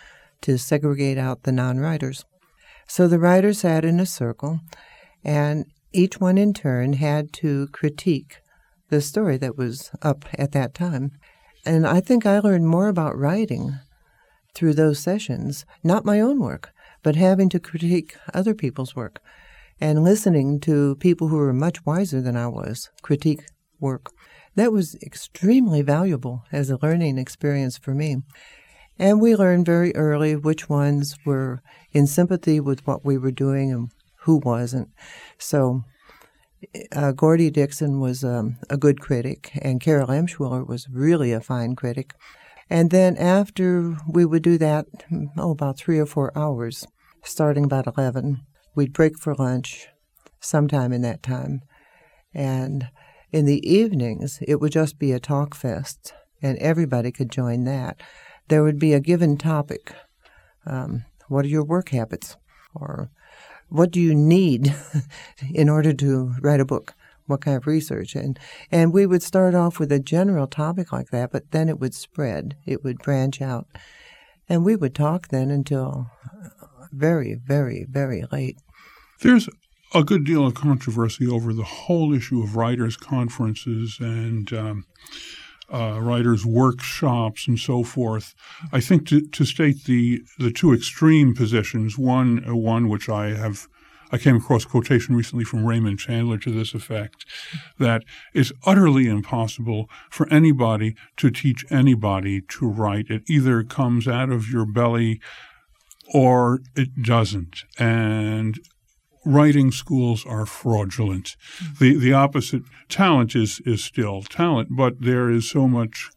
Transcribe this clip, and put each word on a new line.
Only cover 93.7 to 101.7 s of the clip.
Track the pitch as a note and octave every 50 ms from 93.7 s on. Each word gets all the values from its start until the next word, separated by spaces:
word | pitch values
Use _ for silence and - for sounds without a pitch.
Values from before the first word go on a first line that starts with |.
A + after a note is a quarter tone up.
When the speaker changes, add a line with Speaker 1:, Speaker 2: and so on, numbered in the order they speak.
| _ _ _ _ _ _ _ _ -
Speaker 2:
I | A#2
came | - C#3 C3
across | A#2 - - C3+ A2+ -
quotation | - - B2 A2+ - C#3 A#2+ - - C3
recently | A#2+ A#2 - - B2 A#2
from | - - A2+ A2
Raymond | A2+ A#2 A#2 A2+ G#2 G2 G2
Chandler | - - B2 A#2 A#2+ A#2+ A2+ G2+
to | - C3 A2+
this | A2 A2 - -
effect, | A#2 - - A#2 G#2+ G#2 G#2+ - _ - _ - - - - - D#3 - - _ _
that | C#3+ A#2+ A2+ A2+ A2+ - - - - - _
it's | - C3 - - - -
utterly | F#3+ G3 G3 F#3+ E3 C#3 C3+ C3 A#2
impossible | G#2+ G#2 G#2 - - A#2+ A#2 A2 - - A#2 A2+ A2+ G#2+ A2 - - - - _
for | - - D#3+ -
anybody | D#3 D3+ D#3+ D#3+ D3 B2+ B2 A2+ A2 G#2 A2 A2 A2 - - _ _
to | - - C3+
teach | A2+ - - C#3+ B2 - - -